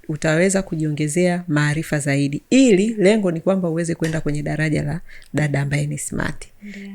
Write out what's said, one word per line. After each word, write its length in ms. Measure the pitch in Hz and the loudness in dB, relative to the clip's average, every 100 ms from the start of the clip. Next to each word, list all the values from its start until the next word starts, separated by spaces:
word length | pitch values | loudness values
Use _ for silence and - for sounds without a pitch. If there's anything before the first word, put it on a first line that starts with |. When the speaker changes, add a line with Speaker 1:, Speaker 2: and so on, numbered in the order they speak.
| - | -8
Speaker 1:
utaweza 540 | 151 160 160 190 190 | -2 0 2 2 0
kujiongezea 800 | 190 160 156 147 151 175 180 175 175 | -2 -4 -2 -2 -2 2 0 0 0
maarifa 500 | 147 147 151 151 151 | 0 2 0 -2 -2
zaidi. 440 | 143 139 139 147 - | 0 0 0 -2 2
Ili 440 | 254 262 185 220 214 | 6 6 6 4 2
lengo 320 | 185 220 190 | 4 4 2
ni 100 | 160 | 0
kwamba 280 | 180 190 175 | 0 0 0
uweze 240 | 160 165 | -2 -2
kwenda 260 | 165 165 160 | -2 -2 -2
kwenye 220 | 151 147 | -2 -4
daraja 400 | 151 151 156 147 | -4 -2 0 0
la 180 | 147 165 - - - | -2 -4 -8 -16 -4
dada 260 | 147 147 139 | 0 0 0
ambaye 260 | 139 143 147 | 0 -2 -2
ni 120 | 147 | -4
smart. 460 | - - - - - - | -6 -4 -4 -6 -12 -18
Speaker 2:
Ndio. 200 | 208 202 196 | -18 -16 -12